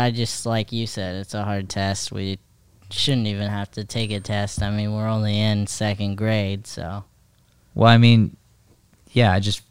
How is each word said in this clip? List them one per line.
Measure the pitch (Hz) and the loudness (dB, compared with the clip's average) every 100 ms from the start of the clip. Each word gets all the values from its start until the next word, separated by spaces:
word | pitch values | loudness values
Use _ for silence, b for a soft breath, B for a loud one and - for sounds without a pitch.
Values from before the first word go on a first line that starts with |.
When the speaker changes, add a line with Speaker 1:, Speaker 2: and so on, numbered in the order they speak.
| 123 | 0
Speaker 1:
I | |
just, | 117 117 - 117 | 0 -4 -4 -2
like | 113 107 | -2 -2
you | 117 113 | -4 -6
said, | - 92 92 | -6 -6 -8
it's | 98 | -8
a | 107 | -6
hard | 101 101 95 | -4 -4 -4
test. | 101 98 98 - | -4 -2 -2 -6
We | 98 95 95 _ _ _ _ - | -6 -6 -6 _ _ _ _ -12
shouldn't | - - 131 107 | -4 0 0 0
even | 101 101 | -2 -4
have | 104 101 | -4 -8
to | - | -10
take | 104 117 107 | -8 -6 -4
a | 104 | -4
test. | 98 104 101 - | -4 -4 -4 -4
I | 104 | -4
mean, | 104 104 | -2 -2
we're | 107 110 | -2 -2
only | 110 107 104 | -2 0 0
in | 107 104 101 | 2 0 -2
second | - 107 101 101 98 | -2 -4 -2 -4 -4
grade, | 110 110 98 98 - | -2 0 -2 -4 -10
so. | - 85 101 - _ _ _ _ _ _ | -12 -10 -10 -14 _ _ _ _ _ _
Speaker 2:
Well, | - 113 | 4 8
I | 117 | 10
mean, | 117 117 107 - _ _ _ _ _ _ _ | 10 8 4 -2 _ _ _ _ _ _ _
yeah, | 123 110 | 2 4
I | 98 | 4
just | 101 - - | 0 -4 -6